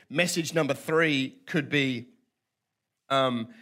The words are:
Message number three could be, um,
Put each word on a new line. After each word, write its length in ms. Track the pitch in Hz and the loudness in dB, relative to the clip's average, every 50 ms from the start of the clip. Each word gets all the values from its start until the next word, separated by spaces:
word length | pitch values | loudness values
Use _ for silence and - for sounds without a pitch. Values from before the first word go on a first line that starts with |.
| _ _ | _ _
Message 460 | 131 156 175 175 - 175 160 135 165 | -2 0 0 0 0 -2 -4 -2 0
number 180 | 170 151 135 139 | 0 0 0 -2
three 640 | 131 - - 160 160 165 160 147 135 131 135 - - _ | -4 -2 0 2 2 4 4 2 0 -2 -4 -6 -14 _
could 240 | - - 151 139 117 | -4 -2 -2 -2 0
be, 380 | 143 147 135 131 127 117 120 - _ _ _ _ _ _ _ _ _ _ _ _ _ _ _ _ _ _ _ _ | 0 0 0 0 -2 -4 -8 -12 _ _ _ _ _ _ _ _ _ _ _ _ _ _ _ _ _ _ _ _
um, 400 | 135 135 135 127 120 117 113 117 - - | 2 2 2 2 0 -2 -4 -8 -12 -20